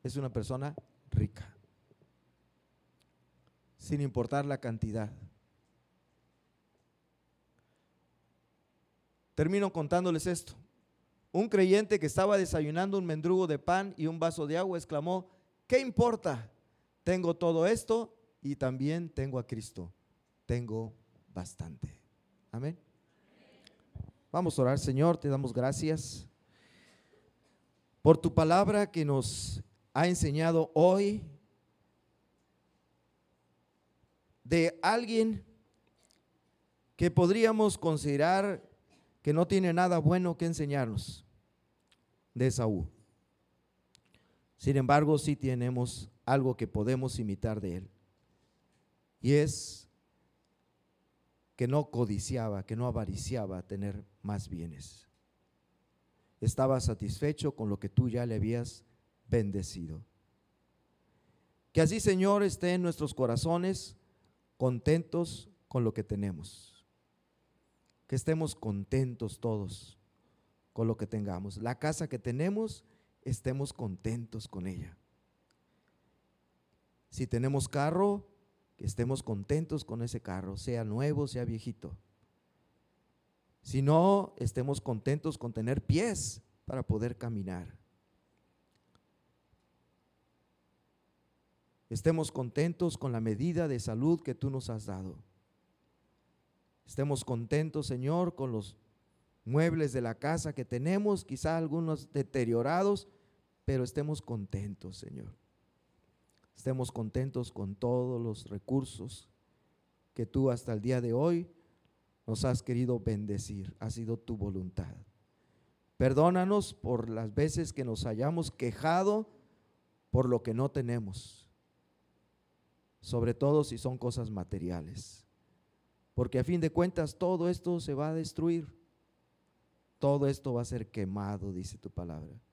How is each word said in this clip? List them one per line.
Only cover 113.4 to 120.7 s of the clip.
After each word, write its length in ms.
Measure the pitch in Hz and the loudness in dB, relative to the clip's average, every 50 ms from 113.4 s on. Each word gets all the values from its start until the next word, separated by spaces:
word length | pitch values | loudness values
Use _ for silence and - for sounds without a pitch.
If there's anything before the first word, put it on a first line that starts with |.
| - - 104 98 95 98 - _ | -6 -8 -8 -8 -8 -10 -10 _
Ha 100 | - 139 | -8 -8
sido 280 | - 117 113 110 117 | -6 -6 -4 -6 -6
tu 200 | 113 - - 117 | -6 -6 -8 -6
voluntad. 580 | 104 101 101 95 92 92 90 - - 87 87 85 - - _ _ _ _ _ _ _ _ _ _ _ _ _ _ _ _ _ _ | -4 -4 -4 -4 -4 -6 -6 -6 -8 -8 -8 -12 -16 -20 _ _ _ _ _ _ _ _ _ _ _ _ _ _ _ _ _ _
Perdónanos 760 | _ 123 131 135 143 160 175 180 185 185 190 208 208 196 - - | _ 2 4 6 6 6 6 6 4 2 4 2 2 0 -2 -10
por 360 | _ - - 123 117 113 117 | _ -4 -2 -2 -2 -2 -4
las 240 | 110 110 113 107 104 | -4 -4 -6 -2 0
veces 400 | 139 147 156 - 165 160 - - | 0 0 2 0 -4 -4 -4 -6
que 120 | 139 131 | -6 -4
nos 200 | 123 113 - - | -4 -4 -4 -2
hayamos 460 | 120 110 107 127 147 170 170 160 127 | -4 -2 0 0 0 0 -2 -4 -4
quejado 800 | - - 123 120 104 101 139 156 170 180 196 202 208 220 220 - - _ _ _ _ _ _ _ _ _ _ _ _ _ _ _ | -6 -4 -4 -4 -4 -2 0 2 2 4 4 2 2 0 -2 -6 -14 _ _ _ _ _ _ _ _ _ _ _ _ _ _ _
por 180 | - 127 131 | 2 2 4
lo 140 | 123 123 113 | 4 2 0
que 120 | - 117 110 | 0 -2 -2
no 160 | 120 135 135 | 0 -2 0